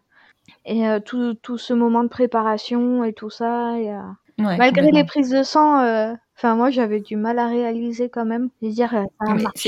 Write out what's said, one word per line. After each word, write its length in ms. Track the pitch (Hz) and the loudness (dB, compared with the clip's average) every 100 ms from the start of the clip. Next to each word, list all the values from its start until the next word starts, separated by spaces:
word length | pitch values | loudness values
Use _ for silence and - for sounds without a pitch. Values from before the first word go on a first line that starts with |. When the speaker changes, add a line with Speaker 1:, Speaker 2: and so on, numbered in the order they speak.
| - _ _ _ _ _ - | -18 _ _ _ _ _ -6
Speaker 1:
et, 220 | 220 220 | -2 0
euh, 120 | 214 | -2
tout, 320 | 214 247 240 | -4 -4 -4
tout 240 | 226 - 240 | -4 -8 -10
ce 160 | - | -2
moment 300 | 240 233 233 | 0 2 2
de 60 | 240 | 0
préparation 920 | - 247 233 220 214 - 240 247 247 | 0 0 0 0 -2 -2 -2 0 0
et 80 | 233 | -2
tout 180 | 214 214 | -6 -12
ça. 480 | - 233 240 240 233 | -6 -4 -4 -4 -4
Et, 140 | 214 | -6
euh, 80 | 202 190 190 _ - | -8 -12 -18 _ -4
Speaker 2:
Ouais, 180 | 208 180 | -2 2
Speaker 1:
malgré 100 | 247 269 285 | 4 6 6
Speaker 2:
complètement. 100 | 302 | 6
Speaker 1:
les 60 | 277 | 4
prises 240 | 302 262 | 0 0
de 140 | 269 | 2
sang, 360 | 269 311 302 294 | 2 4 4 4
euh, 320 | 247 220 220 233 _ _ | 4 2 -2 -4 _ _
enfin, 180 | 233 226 | 0 2
moi, 160 | 247 | 2
j'avais 300 | 254 226 214 | 2 0 -2
du 160 | 208 214 | -4 -4
mal 200 | 220 240 | -2 0
à 100 | 233 | 0
réaliser 600 | 240 240 226 240 233 247 | 0 -2 -2 -4 -4 -6
quand 160 | 240 226 | -4 -4
même. 240 | 226 247 - | -2 -4 -6
Je 60 | 220 | -4
veux 60 | |
dire, 200 | 214 240 233 | -2 0 0
euh, 80 | 196 - 214 | -4 -4 -2
ça 60 | |
a 40 | 214 | 0
Speaker 2:
Mais 80 | |
Speaker 1:
marché. 160 | 214 - | -2 -4